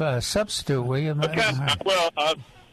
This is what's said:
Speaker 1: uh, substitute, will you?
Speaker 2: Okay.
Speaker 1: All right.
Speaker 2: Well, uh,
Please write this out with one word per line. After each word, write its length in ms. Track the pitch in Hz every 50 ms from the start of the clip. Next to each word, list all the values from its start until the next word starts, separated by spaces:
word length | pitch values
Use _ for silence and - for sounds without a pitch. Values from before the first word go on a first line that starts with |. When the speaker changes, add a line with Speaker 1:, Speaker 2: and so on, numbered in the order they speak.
Speaker 1:
uh, 200 | 160 147 127 120
substitute, 640 | - - - 208 214 208 - - - - 139 127
will 160 | 120 123 131 139
you? 100 | 156 156 151 147
Speaker 2:
Okay. 220 | 151 160 160 -
Speaker 1:
All 100 | 220 214 127
right. 300 | 131 139 143 147 - -
Speaker 2:
Well, 260 | 196 190 180 170 170 -
uh, 180 | 151 147 160 156 139 120 - - - - -